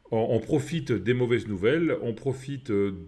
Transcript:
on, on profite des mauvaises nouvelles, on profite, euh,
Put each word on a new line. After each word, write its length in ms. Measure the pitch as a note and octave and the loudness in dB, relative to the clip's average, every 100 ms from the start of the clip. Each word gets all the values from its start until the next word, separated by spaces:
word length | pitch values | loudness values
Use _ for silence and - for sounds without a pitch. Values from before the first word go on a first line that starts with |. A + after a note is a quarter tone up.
| - | -2
on, 160 | A2+ A#2 | 0 2
on 100 | A2+ | 2
profite 520 | - D3+ - E3 - | 2 0 0 -4 0
des 220 | G#2+ F#2+ | 0 2
mauvaises 320 | B2 A#2+ A#2 G2+ | 2 2 2 0
nouvelles, 500 | F#2+ G#2+ D#3+ D#3+ B2 | 0 2 2 2 0
on 120 | A#2 | -2
profite, 560 | G#2 C3+ B2+ - C#3 - | -4 -4 -6 -6 -10 -2
euh, 240 | G2+ G2+ F#2 | 0 0 -2